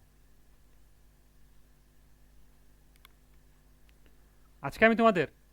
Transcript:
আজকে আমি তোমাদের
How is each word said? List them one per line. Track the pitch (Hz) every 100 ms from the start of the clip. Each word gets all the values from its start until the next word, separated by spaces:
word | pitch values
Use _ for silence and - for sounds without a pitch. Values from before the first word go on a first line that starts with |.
| - - - - - - - - - - - - - - - - - - - - - - - - - - - - - - - - - - - - - - - - - - - - - - 139
আজকে | - 220
আমি | 226
তোমাদের | 226 180 139 - -